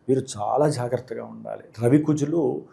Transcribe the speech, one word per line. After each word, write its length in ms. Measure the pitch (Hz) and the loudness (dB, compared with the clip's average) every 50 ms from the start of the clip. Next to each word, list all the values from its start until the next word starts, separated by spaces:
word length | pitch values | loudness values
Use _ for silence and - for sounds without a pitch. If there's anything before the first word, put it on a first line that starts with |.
| _ - | _ 0
వీరు 140 | 131 131 131 - - | 2 2 0 -2 -6
చాలా 320 | 104 104 107 117 135 151 151 139 120 | -6 -2 0 2 2 2 2 2 0
జాగ్రత్తగా 460 | 123 120 127 120 127 - 117 117 113 113 113 | -2 -4 -4 -4 -6 -8 -10 -10 -10 -12 -14
ఉండాలి. 300 | 113 113 110 107 104 - - - - | -14 -12 -12 -12 -12 -14 -16 -6 -2
రవి 180 | 113 120 135 151 156 | 4 4 4 6 4
కుజులు, 360 | 156 151 - 143 143 160 170 151 123 135 151 - - | 2 0 0 0 0 0 0 0 0 -2 -4 -8 -12